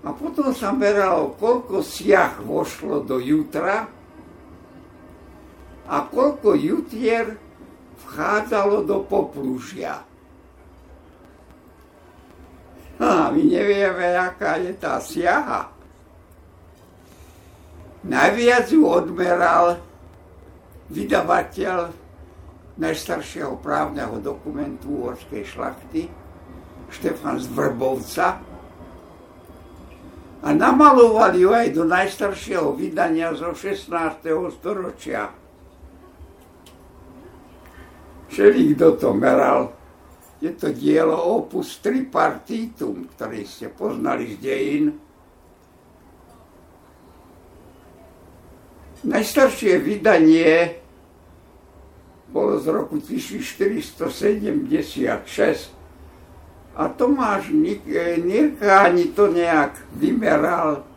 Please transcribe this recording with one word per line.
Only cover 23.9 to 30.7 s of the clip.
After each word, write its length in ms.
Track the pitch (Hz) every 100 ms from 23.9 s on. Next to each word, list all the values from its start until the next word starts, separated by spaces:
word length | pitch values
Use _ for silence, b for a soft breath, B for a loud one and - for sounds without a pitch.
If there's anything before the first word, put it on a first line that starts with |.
| 139 123 110
dokumentu 800 | 120 - 151 143 143 131 131 143
uhorskej 400 | 120 123 - 120
šlachty, 640 | - - 127 131 - 160 165 - - - - - - - -
Štefan 480 | - - - 147 -
z 160 | -
Vrbovca. 880 | - 139 117 131 131 - - - - - - - - - - - - - - - - - - - - - - - -
A 160 | - 151
namaloval 800 | -